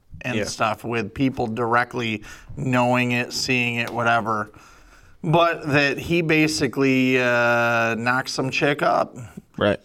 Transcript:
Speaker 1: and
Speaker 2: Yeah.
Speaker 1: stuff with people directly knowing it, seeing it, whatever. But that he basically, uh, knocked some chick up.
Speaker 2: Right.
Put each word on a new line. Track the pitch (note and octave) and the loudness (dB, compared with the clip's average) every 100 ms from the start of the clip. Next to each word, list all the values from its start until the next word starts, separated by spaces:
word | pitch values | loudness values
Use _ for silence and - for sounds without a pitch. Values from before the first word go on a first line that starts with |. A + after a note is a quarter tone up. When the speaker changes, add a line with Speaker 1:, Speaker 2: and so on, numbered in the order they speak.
| _ - | _ -12
Speaker 1:
and | B2+ A2 | -6 -4
Speaker 2:
Yeah. | G2+ | -4
Speaker 1:
stuff | - A2+ G#2+ | -2 -2 -2
with | A#2 A#2 G#2 | -4 -4 -4
people | - C3+ C3 A#2+ | 0 0 0 -4
directly | A2 A2+ A#2+ B2 B2 A2+ G#2+ - - - - | -2 2 2 2 -2 -4 -4 -8 -20 -16 -8
knowing | C3 B2+ B2 B2 B2 | 0 2 4 2 2
it, | A#2+ A#2+ | -2 -4
seeing | - - B2+ A#2+ A#2+ | -4 -2 0 0 -2
it, | A#2 | -4
whatever. | A2+ A#2 A#2 A2 G#2+ G#2 - - - - - - - | -2 2 2 0 -4 -6 -12 -20 -20 -20 -20 -20 -8
But | E3+ E3+ E3+ D#3 D#3 | 0 4 2 0 0
that | C#3+ C#3+ B2 | 2 2 0
he | - E3+ | -2 0
basically, | D#3 D#3 D#3 D#3 C#3 C#3 C3+ C3 B2+ C3 | 2 2 2 0 -2 0 2 4 2 2
uh, | B2 A#2+ A#2+ A#2+ A#2 A#2 A#2 A2+ | 2 2 2 2 2 2 0 0
knocked | A#2+ B2+ B2+ | 0 -2 -2
some | - C3 | -4 -4
chick | - C#3+ D3 | 0 0 0
up. | - - - - A#2+ - - - | 2 0 -2 -6 -18 -18 -14 -2
Speaker 2:
Right. | G2+ - | 0 0